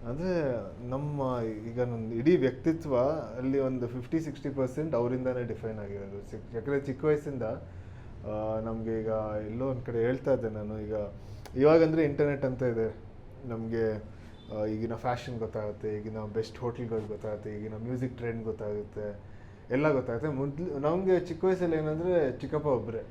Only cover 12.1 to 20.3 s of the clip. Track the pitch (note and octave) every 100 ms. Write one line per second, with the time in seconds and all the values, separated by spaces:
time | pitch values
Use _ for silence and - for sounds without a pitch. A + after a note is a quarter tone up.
12.1 | C#3 D3 C#3 C3+ B2 B2+ A2+ A2 G#2 -
13.1 | - - - B2+ A2+ A2+ A#2 A2 G#2+ -
14.1 | - - - - G#2+ G#2+ A2 A2 A2+ B2+
15.1 | A#2+ - A#2+ A2 A2+ G#2 G#2 G#2+ G#2+ G#2+
16.1 | A2 G#2+ G#2+ A2 - B2 A#2+ A#2+ A2 G#2
17.1 | G#2 A2 G#2+ G#2+ G#2+ G#2+ G#2+ A#2 B2+ B2+
18.1 | - A#2 A#2 A2+ G#2+ G#2 G#2 G#2 - G#2
19.1 | G2+ - - - - - B2+ D#3 C#3 B2+
20.1 | A#2 D3+